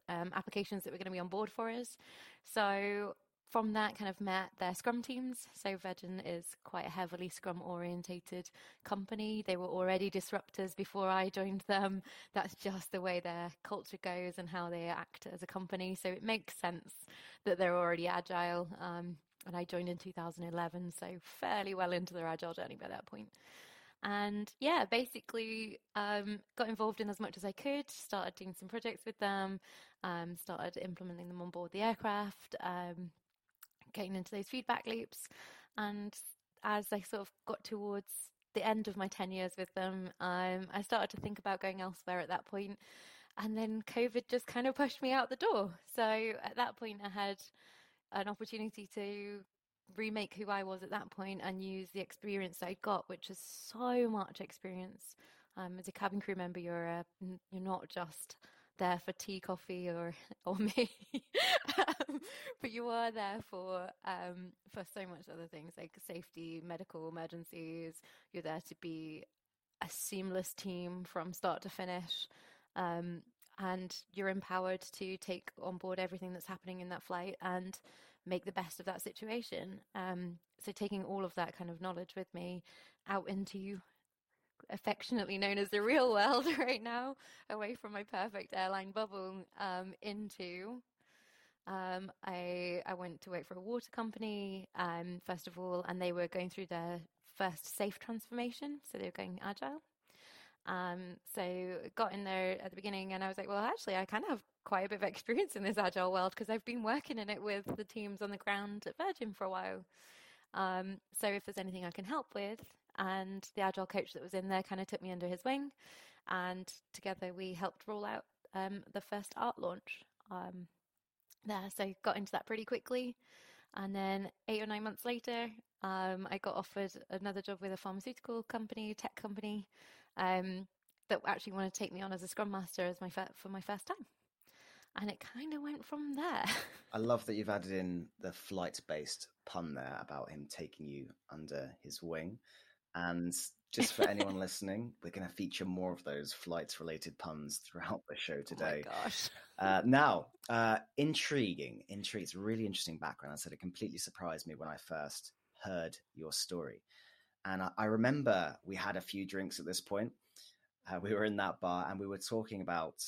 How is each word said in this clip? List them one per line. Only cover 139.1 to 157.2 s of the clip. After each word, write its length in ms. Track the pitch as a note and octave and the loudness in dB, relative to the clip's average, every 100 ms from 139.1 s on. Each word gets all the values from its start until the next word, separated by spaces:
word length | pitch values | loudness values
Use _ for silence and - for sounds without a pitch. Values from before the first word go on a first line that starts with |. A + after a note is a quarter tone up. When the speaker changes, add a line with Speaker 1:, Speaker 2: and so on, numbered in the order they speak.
| - - _ - | -6 -8 _ -8
Speaker 2:
pun 280 | F2+ E2+ C#2 | -4 -2 -2
there 240 | C2+ C#2 | -4 -6
about 300 | - C#2+ - | -6 -6 -6
him 160 | D2+ D2 | -8 -10
taking 380 | - D#2 - D2 | -8 -8 -8 -8
you 200 | C#2+ C2 - - | -8 -10 -14 -14
under 420 | D#2 D2+ C#2+ C2+ - | -12 -6 -6 -6 -10
his 180 | D2 - | -12 -8
wing. 360 | E2 D#2+ E2+ A2+ - - - _ _ | -4 -2 -4 -6 -14 -20 -20 _ _
And 400 | E2+ F2 F2 F2 F2 - - _ | 0 2 4 2 0 -4 -8 _
just 180 | - B3 | 2 4
for 140 | - - | 6 6
anyone 280 | - - F#3+ | 6 2 2
Speaker 1:
<laughs> 40 | |
Speaker 2:
listening, 540 | - - F#2+ G2+ A#2+ - | 0 0 0 0 -2 -6
we're 60 | E2+ | -8
gonna 180 | F#2+ F2+ | -6 -6
feature 380 | - F#2+ - F#2 | -2 -2 0 0
more 260 | F#2 F2+ | 2 2
of 120 | F2 D2+ | 0 -2
those 260 | C#2+ C#2+ | -2 -2
flights-related 840 | - F2 E2+ D2 - E2 D#2+ E2+ D2 | -4 -2 0 0 -4 -4 -4 -6 -6
puns 400 | F2 D2+ D2 - | -6 -4 -4 -6
throughout 460 | - F2 D#2+ - - | -6 -8 -4 -4 -4
the 80 | D2 | -6
show 200 | - D2 | -2 -2
Speaker 1:
Oh 20 | |
my 60 | |
Speaker 2:
today. 400 | C#2 E2 D#2+ D2+ | -4 -2 0 0
Speaker 1:
gosh. 460 | - - - - - - | -2 -2 0 0 -2 -4
<laughs> 40 | - - | -12 2
Speaker 2:
Uh, 240 | F#2+ F#2+ A2+ | 6 8 10
now, 400 | C3+ D3 F2 - - - | 10 10 8 2 -8 2
uh, 280 | A#2 A2+ A2 - - | 6 8 6 4 2
intriguing, 840 | D3 D3+ - C#3+ G#2 F2 C2+ G#1+ - | 4 4 4 4 4 2 -4 -8 -8
intriguing. 360 | G2+ - G#2+ | -6 -2 -2
It's 120 | E2 F#2 | -4 -2
a 40 | |
really 260 | G#2 A2+ G#2+ | 0 2 2
interesting 320 | F#2 - D#2+ | 0 -2 -2
background. 340 | D#2 - C#2+ | -4 -4 -8
I 60 | D2 | -6
said 160 | E2+ | -8
it 60 | - | -6
completely 360 | F2+ - A2 F2 | -6 -4 -4 -2
surprised 480 | - - F2 D#2+ E2 | -6 -4 -4 -4 -4
me 60 | |
when 140 | D2 D#2 | -8 -6
I 80 | D2+ | -8
first 560 | - D#2+ D2 - - - _ - | -4 -4 -4 -6 -12 -18 _ -10
heard 340 | G2+ F2+ E2 - _ | -4 -2 -2 -6 _
your 200 | - D#2 | -12 -4
story. 480 | - - F2 C#2+ G1+ _ - - - | -2 -2 -2 -4 -8 _ -20 -20 -20